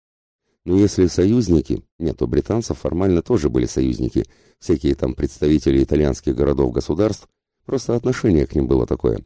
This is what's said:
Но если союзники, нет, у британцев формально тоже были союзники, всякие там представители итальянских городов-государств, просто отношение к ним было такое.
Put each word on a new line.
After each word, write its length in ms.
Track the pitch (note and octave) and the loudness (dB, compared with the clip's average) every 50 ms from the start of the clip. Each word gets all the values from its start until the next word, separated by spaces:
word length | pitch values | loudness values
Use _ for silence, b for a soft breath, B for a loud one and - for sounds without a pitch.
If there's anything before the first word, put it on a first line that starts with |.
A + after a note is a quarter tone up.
| _ _ _ _ _ _ _ _ _ _ _ _ _ | _ _ _ _ _ _ _ _ _ _ _ _ _
Но 140 | - F2+ F#2+ | 0 2 4
если 300 | G#2 G2+ - - F#2 E2+ | 4 2 4 2 2 2
союзники, 760 | - - F2+ G2 A2+ B2 A#2 F2+ F2 D#2 C#2 - - - - _ _ _ | 2 2 2 2 2 2 2 2 2 2 2 0 -6 -8 -8 _ _ _
нет, 220 | E2 D#2+ - - | -6 -6 -4 -4
у 60 | B1 A#1+ | -4 -2
британцев 520 | A#1+ C#2+ C#2 - G2 A#2 A#2 - D2+ - | 0 -2 -2 0 -4 -4 -2 -4 -8 -6
формально 420 | - C#2 D2 E2+ F#2+ G2 F2+ E2 | -4 -4 -2 0 0 2 2 2
тоже 280 | - - B2 G2+ D2 C#2 | 2 0 -2 0 0 0
были 160 | A#1 B1+ A#1+ | 0 0 -2
союзники, 600 | A#1 - C2+ C2 C2 B1 - B1 A#1+ - B1 A#1 b b b b b b b | -2 -2 -2 -2 -2 -2 -2 -4 -2 -2 -4 -4 b b b b b b b
всякие 360 | - - F2 D2 - C#2+ C#2 | -2 -2 -2 0 0 -2 -2
там 180 | - - B1+ B1+ | 0 -2 -6 -4
представители 720 | - D2 C2+ - - D2+ D2+ D#2 D2 - - C2+ C2+ C2+ | -4 -6 -6 -4 -2 0 2 2 2 2 2 2 2 2
итальянских 520 | - D2 D2 D2+ C#2+ B1+ - - C#2+ C2 | 2 2 0 2 0 -2 -2 -4 -4 -2
городов-государств, 920 | A#1+ C#2+ C#2 C#2+ C2 C#2 B1 A#1 C2+ B1+ - D2+ D#2+ G#2 A2 G2+ - - _ _ _ _ _ _ _ _ | 0 0 0 2 2 0 0 0 -4 -4 -4 -2 0 0 0 -2 -4 -12 _ _ _ _ _ _ _ _
просто 300 | - - C3+ - - A#2+ | -6 -6 -6 -4 -2 -4
отношение 520 | A#2+ - B2 B2+ - - A#2 F2+ D2+ C2+ - | -2 0 -2 -2 0 0 2 2 2 2 0
к 80 | - | 0
ним 120 | D2+ C2+ A#1+ | -2 0 2
было 200 | C2+ C2 A#1 - | 0 0 0 -2
такое. 360 | - C2+ - B1+ A1+ G#1 - | -4 -2 0 -2 -2 -2 -8